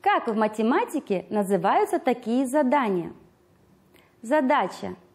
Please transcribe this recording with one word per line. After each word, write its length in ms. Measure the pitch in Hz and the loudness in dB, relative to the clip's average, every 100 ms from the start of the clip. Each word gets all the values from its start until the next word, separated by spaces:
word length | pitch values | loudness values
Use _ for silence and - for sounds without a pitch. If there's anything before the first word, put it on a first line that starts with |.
Как 280 | - 403 - | 2 0 0
в 80 | 214 | 0
математике 880 | 214 220 220 302 480 294 - 190 - | 0 0 0 2 0 -4 -2 -4 -2
называются 680 | 214 190 196 180 233 - 339 | -4 0 0 2 2 2 0
такие 480 | - 247 220 240 269 | 0 -2 -2 -2 0
задания? 640 | 277 269 285 240 185 160 - - _ _ _ _ _ _ _ _ _ | 0 2 2 0 -2 -4 -12 -20 _ _ _ _ _ _ _ _ _
Задача. 720 | 220 302 262 285 190 - 190 185 _ | -2 0 2 2 0 -4 -12 -12 _